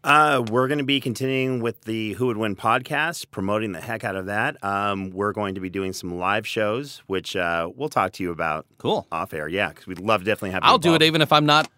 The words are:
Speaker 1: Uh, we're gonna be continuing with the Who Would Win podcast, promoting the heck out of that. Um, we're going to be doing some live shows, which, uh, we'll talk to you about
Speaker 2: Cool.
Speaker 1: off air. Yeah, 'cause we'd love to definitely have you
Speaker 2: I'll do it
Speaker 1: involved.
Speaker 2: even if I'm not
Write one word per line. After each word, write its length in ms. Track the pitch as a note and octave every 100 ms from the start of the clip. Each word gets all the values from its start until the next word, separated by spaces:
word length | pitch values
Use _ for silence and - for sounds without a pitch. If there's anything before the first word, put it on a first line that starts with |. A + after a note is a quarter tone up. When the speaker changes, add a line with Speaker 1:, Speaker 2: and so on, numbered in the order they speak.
Speaker 1:
Uh, 400 | - D3+ D3+ C#3 A2+
we're 180 | A#2 C3
gonna 160 | D3
be 160 | C3+ C#3
continuing 600 | C3+ G#2+ C3 C3+ C3 B2+
with 220 | A#2 -
the 300 | - A2+ G#2+
Who 120 | G2+ B2+
Would 80 | G#2+
Win 180 | A2
podcast, 720 | F#2+ A2+ B2 B2+ D3 D#3+ E3 -
promoting 400 | - G2 G#2+ A2
the 80 | E2+
heck 240 | - A2
out 100 | A2
of 120 | F#2+ F#2
that. 360 | G#2 B2+ D3+
Um, 460 | G2 G2 G2+ G2 F#2+
we're 220 | F#2 G#2
going 240 | G2+ G2+ F#2+
to 40 |
be 80 | F#2
doing 220 | F#2+ F#2+
some 260 | F#2 F#2 F2
live 280 | F#2 G#2 A2+
shows, 560 | A2+ G#2 A2+ C#3+ - -
which, 260 | F#2+ -
uh, 340 | G2 F2 E2+ E2+
we'll 140 | B2 D3
talk 240 | - F#2+
to 100 | -
you 80 | F2+
about 340 | E2 E2 D#2 - _
Speaker 2:
Cool. 300 | C3 G#3 -
Speaker 1:
off 240 | E2 F2
air. 140 | D#2 D2+
Yeah, 240 | F#2 F2+
'cause 140 | D#2 -
we'd 100 | F2+
love 220 | G2+ G#2+
to 40 |
definitely 260 | F#2+ G#2 G2
have 100 | F#2
you 60 | B2
Speaker 2:
I'll 80 | -
do 120 | E3+
it 120 | E3
Speaker 1:
involved. 0 | D#3
Speaker 2:
even 120 | D#3+
if 100 | D3+
I'm 140 | D3+ D3
not 220 | D3 D3